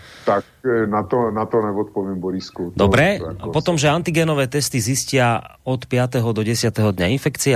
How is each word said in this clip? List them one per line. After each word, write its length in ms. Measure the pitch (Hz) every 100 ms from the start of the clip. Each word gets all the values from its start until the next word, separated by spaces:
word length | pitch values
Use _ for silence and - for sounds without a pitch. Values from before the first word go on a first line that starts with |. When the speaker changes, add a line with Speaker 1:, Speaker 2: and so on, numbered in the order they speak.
| - -
Speaker 1:
Tak, 240 | - 101 - _
eh, 240 | 131 117 107
na 160 | 107
to, 240 | 95 127 117 107
na 80 |
to 160 | 110 117
neodpoviem, 640 | 107 101 107 - 98 95
Borisku. 480 | 90 95 - - 87
To 160 | 92 101
Speaker 2:
Dobre, 320 | 120 165 202
Speaker 1:
ako 320 | 80 82 107
Speaker 2:
potom, 240 | 151 170 165
že 160 | 147
antigenové 560 | 156 175 160 160 151 131
testy 320 | 147 139 135
zistia 640 | 107 131 - 131 123 117 - - -
od 160 | 127 -
piateho 400 | 123 123 127 113
do 80 | 107
desiateho 560 | 107 117 117 - 107 95
dňa 160 | 90
infekcie 400 | - - - -